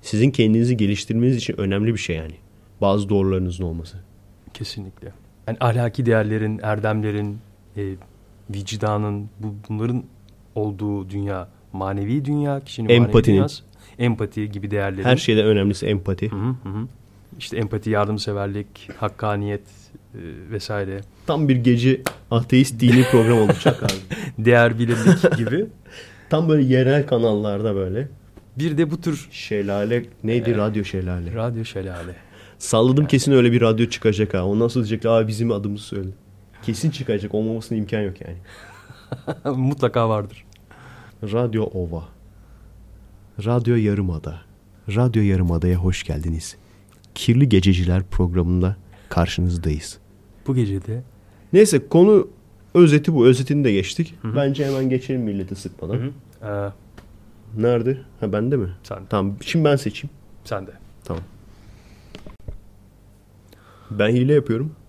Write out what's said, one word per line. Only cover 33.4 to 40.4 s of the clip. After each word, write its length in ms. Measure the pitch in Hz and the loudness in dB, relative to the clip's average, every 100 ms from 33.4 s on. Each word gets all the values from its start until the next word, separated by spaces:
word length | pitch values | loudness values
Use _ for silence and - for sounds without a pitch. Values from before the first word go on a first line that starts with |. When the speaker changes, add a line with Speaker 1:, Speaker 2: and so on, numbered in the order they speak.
| 120 | 6
Speaker 1:
bir 100 | 120 | 4
radyo 240 | 117 110 117 | 4 2 0
çıkacak 480 | - 113 101 107 | 0 0 0 0
ha. 120 | 95 90 | 0 0
Ondan 220 | 101 117 | 0 0
sonra 160 | 123 | 0
diyecekler, 280 | 107 110 113 | -2 -2 2
"Aa, 160 | 113 110 | 2 2
bizim 240 | 107 117 | -2 -2
adımızı 320 | 104 104 104 | -2 -4 -8
söyledi." 300 | - 101 95 95 _ - - - | -10 -10 -10 -12 _ -20 -20 -12
Kesin 280 | - 110 160 | -6 -2 -2
çıkacak. 420 | 151 123 107 101 | -4 -4 -4 -2
Olmamasına 440 | 104 110 113 110 110 | -4 -2 -4 -4 -6
imkan 240 | 104 110 | -4 -4
yok 140 | 101 92 | -4 -8
yani. 160 | - 87 - - - - - - - 127 - 156 - | -14 -16 -18 -20 -20 -20 -20 -20 -16 -14 -10 -8 -6
Speaker 2:
<laughs> 120 | 131 | -2
Mutlaka 520 | 131 143 123 123 113 | 0 0 0 0 0
vardır. 360 | 107 104 - | 0 -4 -12